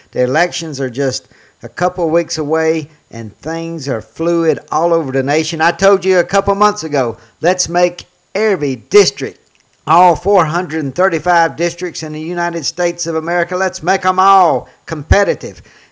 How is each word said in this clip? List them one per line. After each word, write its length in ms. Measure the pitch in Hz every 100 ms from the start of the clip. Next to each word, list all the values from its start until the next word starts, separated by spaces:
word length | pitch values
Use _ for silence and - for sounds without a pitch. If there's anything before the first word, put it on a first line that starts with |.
| _
The 140 | -
elections 560 | 127 147 175 - 160 131
are 100 | 131
just 380 | 120 135 127 - _ _ _
a 60 | 117
couple 420 | - 180 180 165
weeks 280 | 170 165 -
away, 520 | 147 160 160 165 143 _ _
and 280 | 110 110 -
things 520 | 156 165 165 165 135
are 120 | 117
fluid 580 | - - 165 170 165 135 -
all 200 | 147 170
over 200 | 165 139
the 100 | 131
nation. 380 | 131 156 156 160
I 100 | 165
told 340 | 175 196 190
you 140 | 180 185
a 60 |
couple 320 | 170 196 202 196
months 260 | 208 -
ago, 360 | 160 143 120 104 _ _
let's 280 | 165 180 -
make 380 | 175 180 175 - _ _
every 400 | 196 220 180 143
district, 640 | 123 - 208 190 - 123 - _ _ _ _ -
all 300 | 165 180 165
four 300 | 196 202 156
hundred 360 | 165 175 160
and 100 | 139
thirty-five 640 | 175 185 165 180 170 165
districts 480 | 127 170 170 180 -
in 100 | 156
the 80 | 151
United 440 | 160 175 175 165
States 420 | 143 - 175 170 165
of 80 |
America, 400 | 160 160 175 165
let's 300 | 185 190 -
make 200 | 165 190
'em 140 | 185 185
all 500 | 196 196 175 131 - _ -
competitive. 760 | 151 143 196 196 151 113 92 - _ _